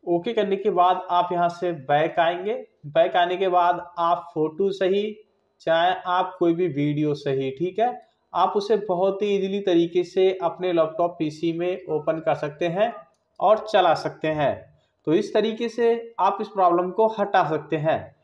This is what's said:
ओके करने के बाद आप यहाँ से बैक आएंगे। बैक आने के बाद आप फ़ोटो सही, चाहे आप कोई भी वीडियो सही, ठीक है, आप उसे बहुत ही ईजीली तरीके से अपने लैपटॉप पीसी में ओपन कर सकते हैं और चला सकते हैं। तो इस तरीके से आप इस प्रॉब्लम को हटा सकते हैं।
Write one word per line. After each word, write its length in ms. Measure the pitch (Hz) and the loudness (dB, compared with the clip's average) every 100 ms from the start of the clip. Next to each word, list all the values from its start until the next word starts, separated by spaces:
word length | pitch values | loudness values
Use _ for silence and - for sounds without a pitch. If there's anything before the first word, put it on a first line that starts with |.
ओके 280 | - 170 175 | 0 -2 0
करने 240 | 226 202 196 | -2 0 0
के 140 | 214 | 0
बाद 340 | 180 180 185 - | 4 4 4 0
आप 180 | 175 175 | 0 0
यहाँ 160 | 180 175 | 0 -2
से 200 | 170 180 160 131 | 0 -4 -4 0
बैक 320 | 143 160 170 | 2 2 2
आएंगे। 320 | 165 180 190 254 - _ 147 | 0 0 -4 -6 -8 _ -4
बैक 300 | 156 175 185 | 2 2 4
आने 200 | 175 180 | 0 0
के 120 | 190 | 2
बाद 340 | 175 175 175 196 - | 4 2 0 -4 -2
आप 300 | 170 170 - | 0 0 -4
फ़ोटो 360 | 160 156 156 196 | -4 -4 -2 -4
सही, 300 | 190 190 196 214 214 _ _ _ _ | 0 0 0 -2 -8 _ _ _ _
चाहे 300 | - 165 175 180 185 | 0 2 2 0 -2
आप 280 | 180 185 - | -2 -2 0
कोई 160 | 175 | 0
भी 140 | 170 180 | 0 -2
वीडियो 440 | 143 147 147 151 | -2 -2 0 -2
सही, 360 | 147 147 135 135 | -2 -2 -2 -4
ठीक 280 | 131 175 180 | -4 -6 -2
है, 120 | 233 247 - _ _ | -2 -4 -16 _ _
आप 200 | 180 185 208 | -2 0 0
उसे 200 | 202 214 | 0 -2
बहुत 440 | 202 175 190 196 | 0 0 0 0
ही 60 | 208 | -2
ईजीली 320 | 196 190 196 | 0 -2 -2
तरीके 420 | 196 170 170 180 | 2 2 2 0
से 260 | 175 - 190 185 | -2 2 2 2
अपने 300 | 175 165 180 | -4 -4 -2
लैपटॉप 440 | 170 156 - 175 175 | 0 0 0 -4 -2
पीसी 340 | 156 151 170 | -6 -4 -4
में 340 | 165 175 185 - | -2 -4 -4 -4
ओपन 320 | 151 151 160 | -4 -2 -2
कर 140 | 156 147 | -2 -2
सकते 320 | 147 147 175 | -4 -4 -4
हैं 240 | 175 226 226 - _ _ _ | 0 -2 -4 -20 _ _ _
और 260 | 185 220 214 | 2 2 2
चला 260 | 202 180 151 | 4 4 2
सकते 320 | 160 - 160 | -2 -4 -4
हैं। 240 | 156 139 98 - _ _ _ - | 0 0 -2 -10 _ _ _ 0
तो 80 | |
इस 180 | 170 208 | 0 2
तरीके 340 | 214 214 220 233 | 0 0 -2 -6
से 240 | 233 233 233 233 - | 0 0 0 -4 0
आप 180 | 185 208 | 0 0
इस 80 | 208 | -6
प्रॉब्लम 400 | 196 180 170 180 | 2 4 4 0
को 160 | 180 220 | 2 0
हटा 380 | 220 202 196 156 | 2 0 2 2
सकते 260 | 156 - 160 | -2 -2 -2
हैं। 220 | 156 147 - _ | 0 -2 -4 _